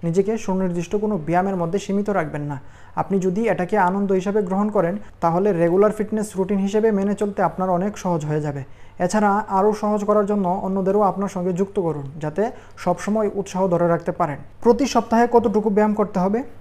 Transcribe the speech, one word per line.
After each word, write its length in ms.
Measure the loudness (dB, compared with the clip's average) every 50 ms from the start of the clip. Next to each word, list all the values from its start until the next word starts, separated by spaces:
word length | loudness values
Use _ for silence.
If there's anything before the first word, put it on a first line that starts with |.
| -2
নিজেকে 300 | 0 0 2 2 0 0 -4
সুনির্দিষ্ট 560 | -2 -2 -2 0 0 -2 -2 -4 -4 -4 -4
কোনো 200 | -2 -2 0 -2 -2
ব্যায়ামের 420 | -2 0 0 2 2 0 -2 -2
মধ্যে 180 | -2 -2 -2 -4
সীমিত 280 | -2 -2 -2 -2 0 0
রাখবেন 340 | 0 -2 -2 -2 -4 -6 -6 -6
না। 60 | -6 -8 -10 -16 -20 -20 -20 -10 -6
আপনি 200 | -6 -2 0 0 2 2
যদি 160 | 2 0 0 0 0 0
এটাকে 220 | 0 0 0 2 2 2 2
আনন্দ 200 | 2 0 0 2 0 0
হিসাবে 200 | 0 0 0 0
গ্রহণ 260 | 0 0 0 0 0 0
করেন, 260 | 2 0 0 0 -2 -4 -8 -12 -10 -2
তাহলে 300 | 0 0 2 2 2 2 2
রেগুলার 420 | 2 2 2 4 4 4 4 2 0
ফিটনেস 300 | -4 -4 -2 -4 -4 -4 -2 -4
রুটিন 220 | -2 0 0 0
হিসেবে 280 | 0 0 0 2 2 2
মেনে 240 | 2 2 0 0 0
চলতে 240 | -2 -2 -4 0 0 0 0
আপনার 200 | 0 -2 -2 0 0 0
অনেক 140 | 0 -2 -4 -4
সহজ 240 | -2 -2 -2 0 0
হয়ে 200 | -2 -2 -2 -2
যাবে। 180 | -4 -6 -6 -10 -12 -16 -18 -18 -20 -6 -4 -2
এছাড়া 260 | 0 2 2 2 2 2 0 -2 0 0 2
আরও 140 | 4 2 2 0
সহজ 200 | -2 -2 0 0 0 2
করার 160 | 2 2 2
জন্য 200 | 2 0 0 0 0 -2 -2 -2 -2
অন্যদেরও 340 | -2 0 0 2 2 2
আপনার 320 | 2 2 2 0 -4 -4 -4
সঙ্গে 160 | -4 -4 -2 0
যুক্ত 240 | -2 -2 -2 -2 -2 -2 -2
করুন, 180 | -2 -4 -8 -10 -10 -8 -8
যাতে 200 | -6 -2 -2 -2 -2 -2 -10 -18 -20 -18 -6
সবসময় 500 | -2 -2 -2 -2 -2 -2 0 0 0 0 -2
উৎসাহ 260 | -4 -6 -6 -2 -2 0 2
ধরে 200 | 2 2 4 2
রাখতে 240 | 2 2 0 -4
পারেন। 280 | -2 -2 -2 -2 -2 -6 -10 -16 -16 0 4
প্রতি 220 | 4 4 4 2 2
সপ্তাহে 380 | 2 0 0 2 2 4 4 6 4
কতটুকু 340 | 4 4 4 0 2 2 2
ব্যায়াম 240 | 2 4 4 2 2
করতে 240 | 0 0 -2 0 -2
হবে? 200 | 0 0 0 -2 -4 -6 -12 -18